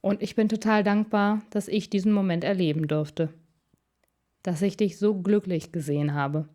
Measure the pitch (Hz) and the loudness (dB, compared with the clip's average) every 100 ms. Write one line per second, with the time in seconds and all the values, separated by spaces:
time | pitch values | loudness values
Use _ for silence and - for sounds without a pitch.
0 | 196 202 202 - 214 214 220 214 202 208 | 0 -2 -2 0 0 0 2 2 4 2
1 | 214 208 202 214 - 208 202 220 - 202 | 2 2 2 0 -2 -6 -2 -4 0 0
2 | 196 208 190 170 175 190 170 151 151 151 | 2 2 2 0 0 0 2 0 0 0
3 | 151 - 160 - _ _ _ _ _ _ | -2 -4 -4 -4 _ _ _ _ _ _
4 | _ _ _ _ - 160 196 202 208 - | _ _ _ _ -6 -2 -2 0 -2 0
5 | 208 202 180 208 185 170 - 170 143 147 | 0 0 0 0 0 -6 -4 -8 -4 -2
6 | 147 143 139 151 151 | 0 -2 -2 -4 -6